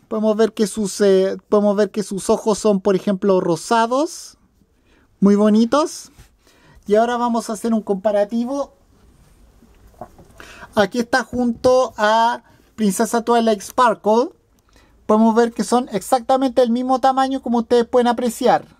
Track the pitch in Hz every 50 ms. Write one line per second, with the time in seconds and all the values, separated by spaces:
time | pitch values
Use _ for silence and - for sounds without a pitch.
0 | _ - - 220 214 220 214 208 226 208 - - 220 196 - - 214 190 - -
1 | 202 202 190 190 190 190 196 196 - - - 208 202 208 202 196 214 208 - 220
2 | 196 - 202 190 - - 226 208 - 226 208 - - 220 208 190 - 208 196 185
3 | - - 202 190 - 202 190 185 180 180 170 156 - - 233 226 226 233 247 262
4 | 302 339 - - - - - _ _ _ _ _ _ _ _ _ _ _ _ _
5 | _ _ _ - - 196 202 202 208 214 208 214 233 233 262 285 311 349 - -
6 | - - _ _ - _ _ _ _ _ _ _ _ _ - - _ - 202 214
7 | 226 240 247 240 240 240 233 233 214 - 226 202 - 233 226 220 208 - 202 190
8 | 190 220 202 202 202 208 233 233 240 240 277 285 277 - _ _ _ _ _ _
9 | _ _ _ _ _ _ _ _ _ _ _ _ _ _ _ _ _ - _ -
10 | - - _ - - _ _ - - - - - - - - 220 202 190 - 240
11 | 233 240 - 262 233 - - 247 247 240 233 - - 254 254 254 262 - - -
12 | 214 208 220 226 226 233 240 233 _ _ _ _ _ _ _ - 214 202 190 -
13 | 233 220 - 233 226 - 233 240 233 226 220 196 - - - - 254 233 202 -
14 | - 202 214 233 262 359 - _ _ _ _ _ _ _ _ _ _ _ _ _
15 | _ - 214 214 220 226 220 220 240 233 233 - 220 - - 247 254 - - 190
16 | - - - 254 233 - 233 254 269 269 233 - 254 240 226 240 254 254 262 262
17 | 233 269 262 262 269 262 269 269 - 247 233 240 226 - 240 240 233 233 - 247
18 | 240 240 240 233 247 240 226 - 254 233 180 147 - - - _